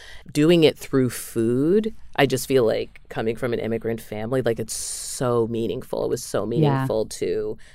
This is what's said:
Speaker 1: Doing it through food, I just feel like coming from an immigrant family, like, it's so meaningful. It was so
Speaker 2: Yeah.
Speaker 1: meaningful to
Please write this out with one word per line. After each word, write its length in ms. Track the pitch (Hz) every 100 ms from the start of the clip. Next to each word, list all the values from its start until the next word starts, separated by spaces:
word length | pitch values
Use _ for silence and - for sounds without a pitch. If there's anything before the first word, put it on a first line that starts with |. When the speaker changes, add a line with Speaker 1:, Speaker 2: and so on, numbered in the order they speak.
| - - -
Speaker 1:
Doing 300 | 147 156 175
it 140 | 151 -
through 320 | - 135 127
food, 840 | - - 117 113 123 151 202 220 - -
I 120 | - 139
just 200 | 127 -
feel 180 | 131
like 360 | 110 113 110 - -
coming 260 | - 113 113
from 160 | 127
an 60 | 117
immigrant 420 | 110 113 113 113
family, 420 | - 104 110 131
like, 180 | 120 113
it's 140 | 113
so 760 | - - - - - 127 120 113
meaningful. 560 | 117 113 120 - -
It 40 | 117
was 140 | 123
so 200 | - 123
Speaker 2:
Yeah. 20 | 104
Speaker 1:
meaningful 600 | 117 147 135 135 110 107
to 520 | - 92 101 107 - -